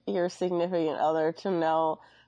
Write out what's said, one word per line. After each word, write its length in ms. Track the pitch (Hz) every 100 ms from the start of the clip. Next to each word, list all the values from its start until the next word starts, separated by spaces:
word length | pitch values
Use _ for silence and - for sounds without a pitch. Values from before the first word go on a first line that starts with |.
| -
your 220 | 196 175
significant 680 | - 180 175 175 175 156 -
other 340 | 156 160 156 165
to 80 | 196
know 480 | 170 160 160 160 156 - -